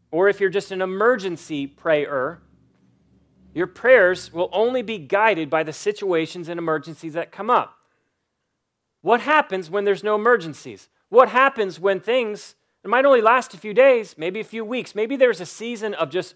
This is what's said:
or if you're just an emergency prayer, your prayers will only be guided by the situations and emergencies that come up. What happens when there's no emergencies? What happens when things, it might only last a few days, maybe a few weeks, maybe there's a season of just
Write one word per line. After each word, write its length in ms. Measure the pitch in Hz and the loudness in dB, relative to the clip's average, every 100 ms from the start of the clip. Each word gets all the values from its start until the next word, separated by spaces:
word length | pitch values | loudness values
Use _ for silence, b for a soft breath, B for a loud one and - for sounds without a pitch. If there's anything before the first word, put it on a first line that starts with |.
| - | -6
or 180 | 160 196 | 2 2
if 120 | 196 | 2
you're 100 | 196 | 0
just 220 | 190 - | -2 -6
an 100 | 190 | -6
emergency 840 | 185 190 226 247 190 165 - 151 139 | -4 0 0 0 -2 -8 -8 -8 -8
prayer, 760 | _ 170 151 143 139 135 170 _ _ _ _ _ _ _ _ _ _ _ | _ 0 0 0 -4 -4 -8 _ _ _ _ _ _ _ _ _ _ _
your 140 | 151 180 | -6 -6
prayers 640 | - 240 254 180 180 - | -2 6 6 6 2 -6
will 160 | 165 180 | -6 -4
only 300 | 180 233 254 | 0 0 0
be 160 | 214 214 | -4 -8
guided 500 | 135 196 220 170 151 | -2 2 2 2 -2
by 140 | 160 | -2
the 100 | 156 | -2
situations 760 | 143 208 208 196 165 160 180 160 | -6 -6 -4 -2 -2 -2 -8 -10
and 100 | 170 | -6
emergencies 540 | 170 156 151 151 165 | -4 -4 -6 -16 -10
that 180 | 156 - | -8 -10
come 180 | - 214 | -8 0
up. 300 | 233 120 _ _ _ _ _ _ _ _ _ _ _ _ _ | 0 0 _ _ _ _ _ _ _ _ _ _ _ _ _
What 180 | 165 233 | 0 0
happens 500 | 247 311 - 190 160 | 2 0 0 -6 -6
when 140 | 202 | -4
there's 180 | 202 190 | -2 -2
no 140 | 208 214 | -2 0
emergencies? 720 | 226 240 165 139 135 101 _ _ - | 2 0 -2 -14 -16 -18 _ _ 2
What 180 | 226 233 | 4 6
happens 500 | 240 269 269 196 160 | 4 2 0 -6 -2
when 220 | 190 190 | -2 -2
things, 560 | - 254 220 202 - _ _ _ | -2 -2 -2 -8 -14 _ _ _
it 80 | 196 | -2
might 140 | 240 | 2
only 180 | 277 254 | 4 6
last 320 | 214 247 - | 6 2 0
a 40 | 175 | -12
few 160 | 214 | -4
days, 440 | 208 269 240 196 - | 4 6 6 0 -8
maybe 220 | 160 202 | -8 -8
a 40 | |
few 200 | 208 226 | -10 -10
weeks, 320 | 214 247 196 208 | -8 -8 -8 -6
maybe 180 | 220 | -4
there's 260 | 269 254 175 | 2 2 2
a 60 | 175 | -8
season 480 | - 226 233 214 | -10 -10 -8 -8
of 160 | 160 156 | -6 -4
just 240 | 180 - | -4 -6